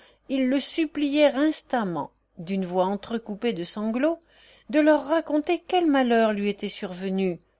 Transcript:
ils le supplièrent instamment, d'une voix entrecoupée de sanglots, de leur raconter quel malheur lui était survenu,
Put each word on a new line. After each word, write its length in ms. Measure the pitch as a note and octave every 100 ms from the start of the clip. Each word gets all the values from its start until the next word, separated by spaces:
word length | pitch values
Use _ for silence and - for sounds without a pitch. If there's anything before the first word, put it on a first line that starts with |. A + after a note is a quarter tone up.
| _ _ -
ils 220 | C4+ B3+
le 100 | C#4
supplièrent 800 | - - D#4 D4 C#4+ D4 D4 B3
instamment, 760 | D4+ D4+ - B3 G3+ D#3+ C3+ _ _ -
d'une 280 | E3+ G3 F3+
voix 220 | F#3 F#3
entrecoupée 680 | G3+ - A#3 - G3+ A#3+
de 100 | F3+
sanglots, 560 | F3 G#3+ A3 A#3 D4+ E4 _ _ _ _ -
de 120 | C#4+
leur 240 | D4+ D4 C4+
raconter 580 | E4 D#4+ D4+ D4+ E4+ -
quel 240 | F#4 E4+
malheur 440 | C#4 B3+ A#3 A3
lui 160 | G#3 G3+
était 180 | G3+ G#3
survenu, 720 | - G3 F3+ F#3+ F#3+ F#3+ E3+ _ _